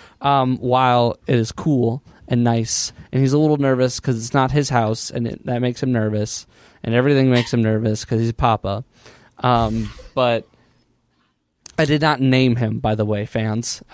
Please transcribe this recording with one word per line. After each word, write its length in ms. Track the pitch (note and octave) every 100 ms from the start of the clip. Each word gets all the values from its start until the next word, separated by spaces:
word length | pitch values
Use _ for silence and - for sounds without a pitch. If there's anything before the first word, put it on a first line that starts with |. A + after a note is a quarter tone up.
| - -
um, 380 | C#3 C#3 B2+ B2+
while 600 | A#2+ B2+ B2+ B2 A#2+ - -
it 80 |
is 160 | B2 A2
cool, 540 | - D#3+ C3 A#2 B2+ - - -
and 160 | A#2+
nice, 480 | A#2+ A#2 A2 - - - -
and 100 | B2+
he's 120 | C3+
a 60 | D3
little 180 | D3+ D3
nervous 420 | C#3 B2+ B2+ -
'cause 180 | C3+ A2+
it's 180 | A#2
not 180 | C#3 C3
his 160 | D3 C3+
house, 420 | B2 A2 A2+ -
and 160 | B2 A#2
it, 180 | - -
that 140 | A#2+
makes 220 | B2 A#2+
him 80 | C3
nervous, 560 | A#2+ G#2+ G#2+ G#2+ - - _ - _
and 100 | A2+
everything 360 | A#2 C#3 C3+ C3
makes 220 | B2 A#2
him 100 | A#2+
nervous 420 | A2 G#2+ A2+ A2
'cause 160 | - A2+
he's 120 | A#2
Papa. 520 | - B2 G#2+ G2+ G2+ - _ - - _ -
Um, 500 | B2+ A#2 A2+ A2+ G#2 - -
but 320 | C3+ B2 A2+ - _ _ _ _ _ _ _ _ _ _ _ - -
I 40 |
did 160 | D3+ D3+
not 180 | D#3 C3
name 360 | C3+ B2+ C3 A#2+
him, 240 | A2 A2+
by 140 | A2+ G#2+
the 80 |
way, 200 | G#2+ G#2
fans. 580 | A2 A2+ A2 A2 - - -